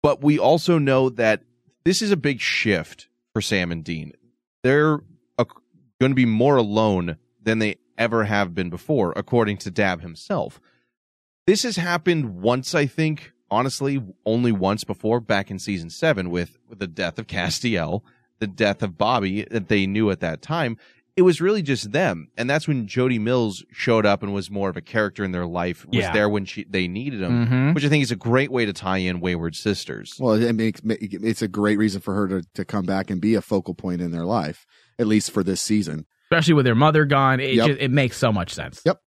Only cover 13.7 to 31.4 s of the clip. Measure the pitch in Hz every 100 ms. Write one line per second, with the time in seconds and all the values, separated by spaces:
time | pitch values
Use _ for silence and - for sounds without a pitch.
13.7 | - 135 139 98 - - 113 120 104 92
14.7 | 107 - 98 110 117 113 101 98 95 -
15.7 | 95 82 - 160 104 90 87 85 _ _
16.7 | 101 95 80 87 - 113 98 87 - 123
17.7 | 95 78 98 _ _ _ _ 107 92 107
18.7 | 98 104 82 104 123 98 98 - 113 92
19.7 | 104 95 104 107 90 82 80 - 165 131
20.7 | 113 _ _ _ - 180 156 180 214 147
21.7 | 123 104 127 175 85 76 - 123 147 156
22.7 | 135 104 127 127 120 107 127 113 92 -
23.7 | - - 113 104 101 101 101 90 101 98
24.7 | 90 - 113 104 - 98 90 87 87 87
25.7 | 85 - 120 95 104 104 104 95 - 98
26.7 | 98 90 95 139 117 92 120 117 127 135
27.7 | 170 143 151 127 117 117 127 139 127 107
28.7 | 92 98 95 92 90 90 87 82 80 107
29.7 | 95 - 57 50 - 131 110 117 113 110
30.7 | - 110 110 107 90 110 110